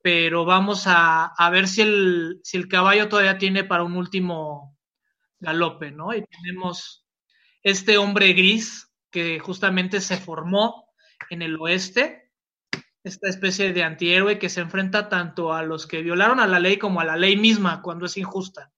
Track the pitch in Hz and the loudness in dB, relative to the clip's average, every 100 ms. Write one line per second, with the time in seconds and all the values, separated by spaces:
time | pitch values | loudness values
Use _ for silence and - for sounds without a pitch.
0 | 185 170 165 170 170 185 196 196 190 175 | 2 2 2 0 2 2 2 -2 2 4
1 | 165 160 165 - 170 180 196 190 214 208 | 4 2 -2 2 2 4 0 2 2 4
2 | 185 175 165 180 - 185 185 185 190 202 | 2 0 -4 -10 -8 -8 -2 2 4 4
3 | 208 208 196 190 190 190 190 175 175 180 | 2 2 2 2 0 -2 -2 -2 -2 -4
4 | 180 190 180 165 156 147 143 _ _ _ | -4 -2 -2 -4 -8 -12 -16 _ _ _
5 | _ _ _ _ 175 165 170 160 151 147 | _ _ _ _ -6 -2 -2 -4 -14 -12
6 | 170 226 - - 175 180 185 175 - - | -8 -8 -10 -14 -12 -8 -8 -10 -14 -20
7 | _ _ _ _ _ _ 202 196 190 208 | _ _ _ _ _ _ -2 0 4 4
8 | 202 202 196 180 185 220 220 - - _ | 4 4 4 6 4 4 -2 -12 -20 _
9 | _ 175 170 160 190 180 196 185 185 196 | _ -6 -4 -6 -8 -2 0 0 0 -2
10 | 190 185 - 160 170 196 220 - _ _ | -2 -6 -6 -10 -2 0 0 -4 _ _
11 | _ _ - 175 165 160 165 185 185 240 | _ _ -14 -10 -8 -6 -2 -2 -2 -2
12 | 302 - _ _ _ _ _ - _ _ | -2 -4 _ _ _ _ _ -12 _ _
13 | 185 - 196 185 190 185 196 180 165 160 | -16 -8 -6 -2 -4 0 -2 0 -2 -2
14 | 170 180 196 208 190 180 170 190 190 208 | 2 2 2 0 -4 -6 -6 -4 -2 -2
15 | 208 185 175 - 165 160 160 160 - 165 | -2 -4 -4 -6 -4 -4 -4 -8 -8 -6
16 | 165 175 208 262 208 180 180 202 208 180 | -2 2 4 4 4 4 2 2 0 0
17 | 160 160 190 202 220 220 185 160 175 170 | 0 2 4 6 6 4 2 -2 -8 -8
18 | 175 202 185 190 185 - 143 | -8 -8 -8 -8 -10 -14 -20